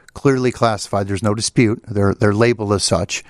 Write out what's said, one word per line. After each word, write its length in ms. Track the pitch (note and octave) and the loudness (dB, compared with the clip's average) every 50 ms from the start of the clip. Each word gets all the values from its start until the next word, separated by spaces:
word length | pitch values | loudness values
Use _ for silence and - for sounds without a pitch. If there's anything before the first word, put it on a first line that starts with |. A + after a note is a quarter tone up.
| _ - - | _ -20 -8
clearly 400 | - - C#3 C3+ B2+ B2+ B2+ A2+ | -2 0 0 2 2 0 -2 0
classified, 560 | - B2 A#2 A2 G2 - - - G2 G2+ G2 | 0 0 0 0 -2 -6 -4 -4 -4 -2 -2
there's 140 | G2+ F#2 G#2 | -4 -2 -2
no 120 | G#2 G#2 | -2 -2
dispute, 480 | A2+ G#2 - - - B2 G#2 A2+ - - - | -2 -4 -4 0 2 2 2 2 -2 -6 -6
they're, 240 | G#2 G2+ G2+ G2 F#2+ | -2 0 2 2 2
they're 220 | - A#2 G#2 G2+ | 2 2 2 2
labeled 400 | G#2 A#2 A#2+ A#2+ G#2+ G#2+ G2+ G#2 | 4 2 2 2 0 0 -2 -2
as 100 | F#2 - | 0 0
such, 400 | - - E2 F2+ - - - - - | 0 0 0 -2 -2 -8 -10 -12 -14